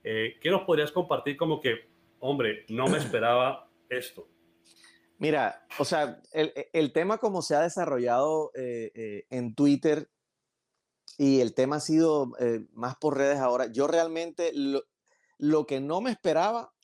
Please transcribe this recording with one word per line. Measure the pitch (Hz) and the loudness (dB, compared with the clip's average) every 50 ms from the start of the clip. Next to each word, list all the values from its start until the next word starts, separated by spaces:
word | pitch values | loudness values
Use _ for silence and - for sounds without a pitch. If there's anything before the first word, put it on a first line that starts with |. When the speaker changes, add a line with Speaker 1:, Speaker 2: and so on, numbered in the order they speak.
| - | -8
Speaker 1:
Eh, | - 110 110 110 113 - - | -6 -4 -2 -4 -4 -6 -4
¿qué | - 160 | -2 0
nos | 196 190 | 0 0
podrías | 190 - 165 147 147 147 | 2 2 2 2 2 0
compartir | - 180 170 - 147 131 - 143 139 | 0 -2 -2 0 -2 -2 -2 -4 -4
como | - 165 160 151 - | -2 -2 -2 -2 0
que, | - 127 113 113 - _ _ _ _ _ _ _ | -2 -2 -2 -4 -6 _ _ _ _ _ _ _
"Hombre, | 127 135 143 135 120 107 107 - - - | -4 -4 -2 0 0 -2 -2 -6 -8 -8
no | 110 120 131 | -4 -2 0
me | - - 151 | 0 0 0
esperaba | 147 110 127 113 110 117 120 123 127 135 139 - - _ _ _ _ - | -2 -2 -2 0 2 2 4 4 2 0 -2 -6 -10 _ _ _ _ -10
esto"? | 127 123 120 - - - 85 - _ _ _ _ _ _ _ _ _ _ - - _ _ _ _ _ | -8 -8 -8 -10 -14 -18 -20 -20 _ _ _ _ _ _ _ _ _ _ -20 -20 _ _ _ _ _
Speaker 2:
Mira, | - 147 156 151 143 117 101 - - _ - - - | -4 0 0 2 2 2 0 -2 -6 _ -8 -6 -4
o | 190 | -2
sea, | - 180 156 147 - - - _ _ | 0 0 0 0 -2 -4 -10 _ _
el, | - 160 156 156 - 139 - - | -2 -2 -2 -2 -4 -8 -10 -4
el | - 165 156 127 - | 0 0 0 0 0
tema | 156 170 196 220 | 0 0 0 0
como | 220 - 214 190 175 | -2 -2 -2 -2 -2
se | 151 - 156 | -2 0 2
ha | 143 | 2
desarrollado, | 165 170 - 190 175 156 139 123 123 120 120 127 143 156 156 156 156 - - | 2 0 0 -2 -2 -2 0 0 0 2 2 2 2 2 2 0 -2 -4 -6
eh, | 131 127 123 120 117 113 104 - | -8 -8 -6 -6 -8 -8 -10 -10
eh, | 113 113 107 104 98 - - | -10 -10 -10 -10 -12 -12 -10
en | 127 127 120 117 113 | -8 -6 -6 -4 0
Twitter | - 143 143 143 131 - 160 151 156 151 - _ _ _ _ _ _ _ _ _ _ _ _ _ _ _ _ _ _ _ - - | 2 4 4 4 4 2 2 0 0 -2 -8 _ _ _ _ _ _ _ _ _ _ _ _ _ _ _ _ _ _ _ -12 -4
y | - 143 139 135 131 | 2 4 4 6 6
el | 123 110 - | 4 2 2
tema | - 127 135 147 | 0 0 0 0
ha | 151 | -2
sido, | - - 156 156 165 160 151 147 135 123 - - | -2 2 4 4 6 6 4 2 0 -2 -2 -2
eh, | 123 120 117 110 104 - _ | 0 0 0 -2 -4 -10 _
más | 113 120 127 127 | -8 -8 -8 -6
por | - - 151 139 | -4 -2 -2 0
redes | 135 139 139 143 | 2 2 2 2
ahora, | 139 131 123 123 123 131 117 | 2 2 2 2 0 0 -2
yo | 113 131 139 | 0 0 0
realmente | 151 160 165 165 165 160 165 170 170 156 - 170 165 - | 2 2 2 2 0 -2 -6 -8 -8 -6 -4 -4 -4 -2
lo, | 143 139 139 139 135 - _ _ _ _ _ _ _ _ _ _ | -2 -2 -2 -2 -2 -4 _ _ _ _ _ _ _ _ _ _
lo | - 143 147 156 151 143 | -4 0 2 2 2 2
que | - 143 135 | 0 -4 -4
no | 135 143 160 190 | -4 -4 -4 -2
me | 233 262 | -2 -4
esperaba | 220 - - 165 156 160 180 208 233 233 220 - _ _ | -4 -2 0 0 2 2 2 0 0 -2 -6 -10 _ _